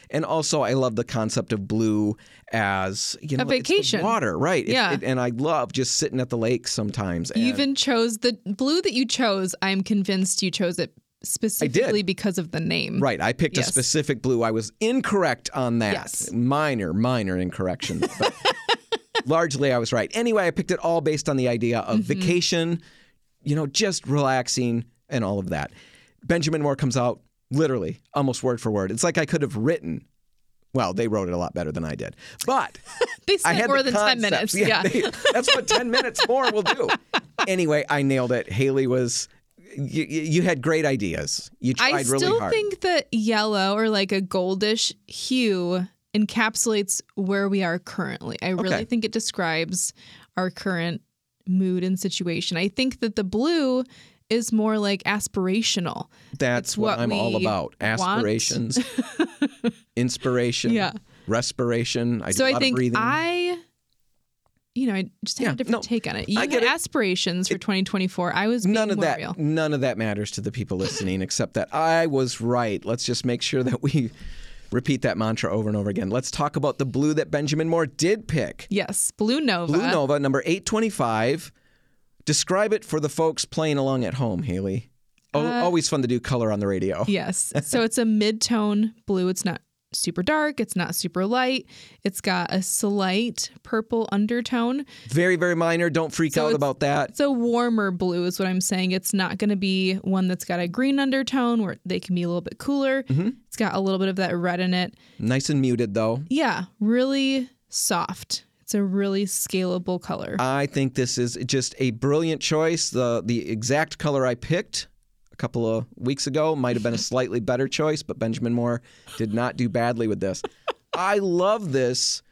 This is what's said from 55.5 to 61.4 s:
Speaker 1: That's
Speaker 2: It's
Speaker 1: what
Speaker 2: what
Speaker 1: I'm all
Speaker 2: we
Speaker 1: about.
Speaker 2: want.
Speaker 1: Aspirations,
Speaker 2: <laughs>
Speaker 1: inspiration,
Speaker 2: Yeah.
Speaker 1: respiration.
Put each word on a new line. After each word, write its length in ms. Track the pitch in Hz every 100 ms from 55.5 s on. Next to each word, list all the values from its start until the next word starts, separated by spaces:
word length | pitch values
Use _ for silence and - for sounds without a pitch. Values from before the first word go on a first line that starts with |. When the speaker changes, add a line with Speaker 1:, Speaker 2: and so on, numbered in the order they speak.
| 214 220 190 170 - - - - 135
Speaker 1:
That's 320 | 127 120 -
Speaker 2:
It's 80 | 214
Speaker 1:
what 200 | 214 131
Speaker 2:
what 40 |
Speaker 1:
I'm 100 | 117
all 180 | 104 117
Speaker 2:
we 120 | 110
Speaker 1:
about. 300 | 180 98 67 -
Speaker 2:
want. 200 | 107 113
Speaker 1:
Aspirations, 800 | 185 214 107 113 - - 117 175
Speaker 2:
<laughs> 1160 | 247 - - - - - 285 - 233 - _ 117
Speaker 1:
inspiration, 760 | 123 - 135 123 123 120 -
Speaker 2:
Yeah. 200 | 226 185 214 - - -
Speaker 1:
respiration. 960 | 113